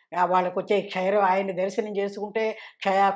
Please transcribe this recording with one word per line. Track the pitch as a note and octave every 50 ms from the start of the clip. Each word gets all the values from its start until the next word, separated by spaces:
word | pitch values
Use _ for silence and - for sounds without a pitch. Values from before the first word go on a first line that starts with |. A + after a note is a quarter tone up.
| _ - D#3+
ఆ, | F3 F3
వాళ్ళకొచ్చే | F3 F3+ F#3 F3+ F3+ F3+ F#3+ F3+ - G#3 G3
క్షయరో-, | F3 - - F#3 F#3 F#3+ G3+ G#3+
ఆయన్ని | G3 F#3 F#3 G3 G3 G3 F3+
దర్శనం | F3 F#3 G3 G3 A#3+ G#3+ G#3+ G3+
చేసుకుంటే | G3+ G3 G3+ G3+ G#3 G3+ G#3 G#3 A3+ A3 A3
క్షయ, | G#3+ - - - - - - G3 F#3+ G3 G3 G3 G3